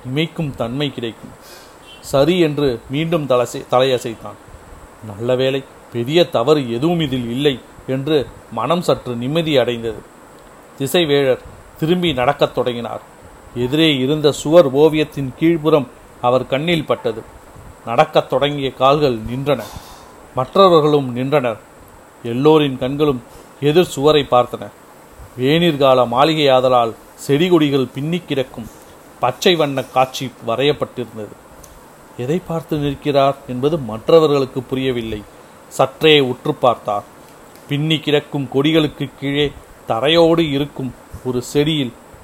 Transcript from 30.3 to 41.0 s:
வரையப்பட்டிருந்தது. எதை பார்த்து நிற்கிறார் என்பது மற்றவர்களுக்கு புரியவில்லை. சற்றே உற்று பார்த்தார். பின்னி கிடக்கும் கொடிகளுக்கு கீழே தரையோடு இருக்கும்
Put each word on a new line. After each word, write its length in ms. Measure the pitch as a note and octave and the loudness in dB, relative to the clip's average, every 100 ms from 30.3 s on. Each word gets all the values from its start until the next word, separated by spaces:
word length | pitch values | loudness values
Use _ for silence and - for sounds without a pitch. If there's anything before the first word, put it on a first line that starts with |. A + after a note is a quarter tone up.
| - A#2 | -8 -6
வரையப்பட்டிருந்தது. 840 | A2+ C#3+ C#3+ B2+ - A2+ A2 G#2 - - - - - - - - - | 0 0 0 -4 -8 -10 -12 -14 -16 -20 -20 -20 -20 -20 -20 -18 -8
எதை 240 | A#2+ F3 - | -4 -4 -4
பார்த்து 280 | E3 D3+ D3+ | -8 -4 -4
நிற்கிறார் 600 | C#3+ C3+ D3 C#3 C#3 C#3 - | -4 -4 -2 2 2 0 -8
என்பது 300 | B2 C#3 E3 | -4 -2 -2
மற்றவர்களுக்கு 840 | A#2+ A2 - E3 D#3 C#3+ C3 C3+ | -6 -8 4 4 6 2 -2 -6
புரியவில்லை. 600 | B2 C3 C3 A#2+ A2 G#2+ G#2 - - - - | -6 -4 -2 -4 -6 -8 -12 -20 -20 -20 -8
சற்றே 520 | - C3 - D#3 D3+ | -2 -2 2 4 6
உற்று 340 | C3 B2 D3+ | 4 -2 -6
பார்த்தார். 480 | C#3+ B2+ A2+ - G#2 - - - - - - - | 0 0 0 -2 -6 -6 -18 -20 -20 -20 -20 -8
பின்னி 320 | C#3+ D#3 D#3 | -4 -2 -2
கிடக்கும் 480 | D3+ D3 C#3+ D3 B2+ | 0 0 0 -6 -4
கொடிகளுக்கு 560 | C3+ D3 D#3+ D3 - C#3 - | 0 2 2 0 -4 -10 -8
கீழே 320 | C#3 C#3+ C#3+ - - - - | -6 -2 -2 -6 -20 -12 -6
தரையோடு 640 | A2+ C3+ E3 E3 E3 D#3+ | -2 2 4 4 4 0
இருக்கும் 440 | C#3 C#3+ - C3 - | -2 -4 -8 -10 -12